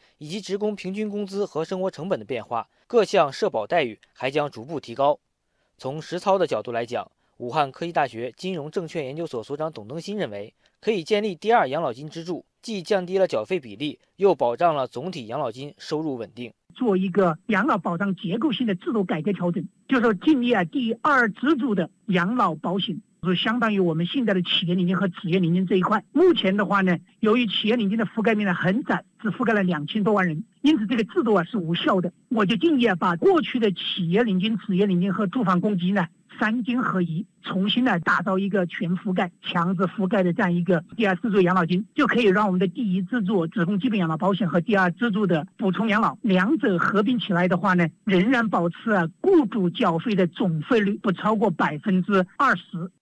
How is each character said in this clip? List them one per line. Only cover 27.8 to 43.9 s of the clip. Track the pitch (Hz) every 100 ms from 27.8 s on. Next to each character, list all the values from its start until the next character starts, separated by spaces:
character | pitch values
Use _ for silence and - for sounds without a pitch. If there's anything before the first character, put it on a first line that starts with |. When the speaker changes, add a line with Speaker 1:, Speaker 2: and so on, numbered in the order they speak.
| 196
Speaker 2:
金 | 226
的 | 202
覆 | -
盖 | 214 214
面 | 202
呢 |
很 | 170 160 214
窄， | - 175 - _
只 | 214
覆 | 175 233
盖 |
了 | 214
两 | 180 156 147
千 | 220
多 | 202
万 | 202 180
人， | 156 - _
因 | 277 311
此 | 208
这 | 240
个 | 226
制 | 381
度 | 240
啊 | 196 165
是 | 220
无 | 160
效 | 175 302 196
的。 | 175 - _
我 | 220 196
就 | 226
建 | 339 285
议 | 233
啊， | 180
把 | 190 170
过 | 370 349
去 | 214 254
的 | 214
企 | 175 - - 165
业 | 190
年 | 240 185
金、 | 214 220
职 | - 180
业 | 202
年 | 175
金 | 196
和 | 185 202
住 | 262 196
房 | 175
公 | 214 190
积 | 180
金 | 202
呢 | 170 _ _ -
三 | 220 240 220
金 | 247
合 | - 185
一， | 170 160 - _
重 | - 185 202
新 | 240 254
呢 | 180
打 | - 180
造 | 180 190
一 | 196
个 | 196 175
全 | - 170 180
覆 | 202
盖、 | 185 180 -
强 | - 180 170 185
制 |
覆 | 185 - 190
盖 | 202
的 | 180
这 | 170
样 | 185
一 | 175 175
个 | 170 - -
第 | 202
二 | 180
支 | 233
柱 | 196
养 | 180 185
老 | 165
金， | 180 220 -
就 | 269
可 | 226
以 | 220
让 | 190 208
我 |
们 | 180
的 | 190
第 | 285 220
一 | 180
支 | 180 247
柱 | 185 208 165
职 | 214
工 | 170 208
基 |
本 | 254